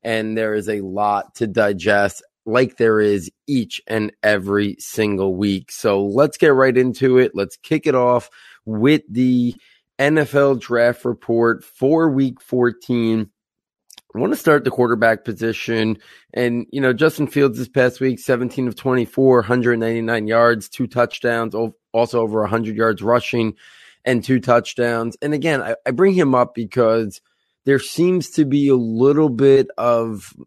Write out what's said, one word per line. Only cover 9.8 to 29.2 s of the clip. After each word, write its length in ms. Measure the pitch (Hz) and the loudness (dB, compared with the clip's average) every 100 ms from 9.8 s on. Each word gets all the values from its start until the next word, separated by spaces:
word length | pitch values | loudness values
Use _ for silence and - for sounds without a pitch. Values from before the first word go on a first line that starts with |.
| _ - | _ -2
N 200 | 139 156 | 0 2
F 180 | 143 143 | 0 2
L 200 | 139 131 | 2 0
draft 500 | - 120 120 120 123 | -2 0 0 0 -6
report 580 | 110 - 117 117 113 | -8 -2 2 2 0
for 460 | - _ 131 160 160 | -8 _ 0 2 2
week 320 | 135 135 - | 0 -2 -4
fourteen. 880 | _ 127 123 - - 123 113 113 104 _ _ _ _ _ _ - _ | _ 0 0 -2 -4 -2 0 -2 -4 _ _ _ _ _ _ -20 _
I 60 | 107 | -4
wanna 160 | 185 294 | -4 0
start 300 | 165 147 127 | 2 2 0
the 60 | |
quarterback 520 | 120 123 113 113 110 | 0 0 2 2 0
position. 760 | - 101 113 107 - 113 110 107 _ - _ | -4 -6 -6 -6 -4 -2 -2 -4 _ -20 _
And, 320 | - 123 120 - | -4 -2 -2 -6
you 80 | 139 | -2
know, 100 | 131 | 0
Justin 360 | 117 156 156 143 | 2 0 0 -4
Fields 300 | 143 139 117 | 0 0 0
this 120 | 123 | -4
past 320 | 139 127 123 | 0 0 0
week, 180 | 131 120 | -4 -4
seventeen 480 | - 123 123 131 123 | -2 -2 -2 -4 -6
of 80 | 104 | -4
twenty-four, 680 | 135 127 113 - 135 123 | -2 -2 -2 2 4 4
hundred 360 | 104 123 120 117 | 2 0 2 0
ninety-nine 480 | 113 117 113 117 107 | -2 -2 -2 -4 0
yards, 400 | 113 117 113 - | 2 4 2 -6
two 200 | - 120 | -8 -6
touchdowns, 680 | 123 120 - 123 117 113 104 | -2 -2 -2 -4 -4 -4 -4
al-, 220 | 113 _ _ | -6 _ _
also 260 | 113 117 120 | -2 0 0
over 240 | 113 110 | -2 -2
a 60 | 104 | 0
hundred 260 | 113 110 107 | -2 -2 -2
yards 260 | 113 104 | -2 0
rushing 520 | 107 120 - 123 113 - - - - _ | 0 0 0 -2 -2 -6 -20 -20 -20 _
and 180 | 123 123 | -2 -2
two 200 | - 131 | 0 -2
touchdowns. 720 | 127 120 - - 120 117 117 - | 2 0 0 -4 -2 -2 -6 -6
And 120 | 147 | -6
again, 280 | 151 160 139 | -4 -2 -2
I, 140 | 107 117 127 | -4 -6 -6
I 60 | |
bring 220 | 127 190 | 2 2
him 220 | 185 143 127 | 4 2 2
up 180 | 123 | 0
because – 680 | - 107 127 117 113 110 - _ _ _ _ - | -2 -6 0 2 2 -2 -10 _ _ _ _ 0
there 140 | 139 | 0
seems 520 | - - 180 185 - | 0 0 0 0 -2
to 120 | - | -2
be 240 | 143 143 139 | 0 2 2
a 80 | 131 | 2
little 540 | 113 113 135 143 | 0 2 2 4